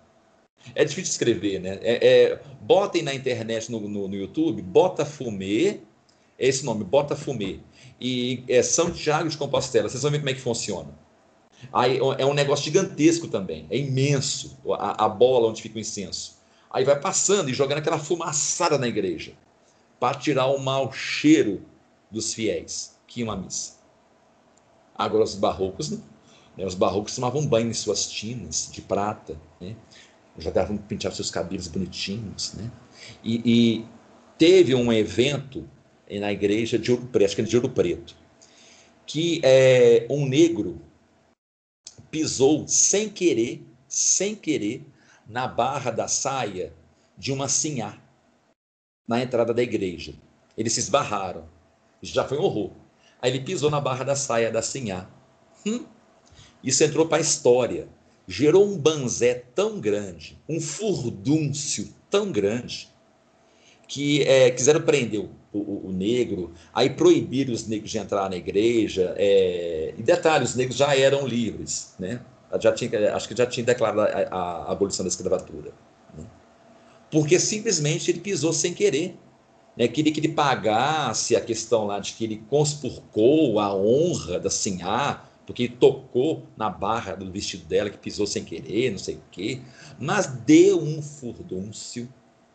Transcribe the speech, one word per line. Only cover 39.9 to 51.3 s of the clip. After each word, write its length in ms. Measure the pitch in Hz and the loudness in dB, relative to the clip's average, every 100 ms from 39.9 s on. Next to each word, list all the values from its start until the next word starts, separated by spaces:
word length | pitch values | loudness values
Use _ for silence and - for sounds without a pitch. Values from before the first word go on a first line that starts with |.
| 117 - | 8 4
um 160 | 143 135 | 0 2
negro 560 | 135 170 107 87 - - _ _ _ _ _ _ _ _ _ - - - | 6 6 4 -4 -8 -16 _ _ _ _ _ _ _ _ _ -20 -20 -10
pisou 560 | 156 139 - 135 156 - | -6 -4 4 4 4 2
sem 420 | - 143 196 214 | 2 4 2 -2
querer, 560 | - 175 - 120 156 - _ _ | 0 2 2 0 -6 -16 _ _
sem 460 | - - - 196 | -2 0 0 -2
querer, 500 | 208 156 127 104 131 - _ _ _ - | -4 -2 -2 -2 -6 -12 _ _ _ -12
na 180 | 117 123 | -6 -4
barra 440 | 87 123 139 120 | 0 0 -2 -4
da 180 | 107 98 | -4 -2
saia 640 | - 135 135 107 90 80 - _ _ _ - | -2 -2 -4 -4 -6 -10 -12 _ _ _ -10
de 160 | 117 | -6
uma 160 | 135 135 | -4 -2
sinhá, 480 | - 156 131 104 - _ _ _ _ _ _ _ _ _ _ - | -2 -2 -4 -8 -12 _ _ _ _ _ _ _ _ _ _ -4
na 160 | 117 | -2
entrada 320 | 127 117 113 | 0 0 2
da 80 | 117 | 0
igreja. 520 | 117 101 92 80 73 69 _ _ _ - | 0 -2 -4 -6 -12 -18 _ _ _ -6
Eles 160 | 113 | -4
se 80 | 120 | -4
esbarraram. 680 | 101 139 139 104 92 | 0 0 0 -4 -6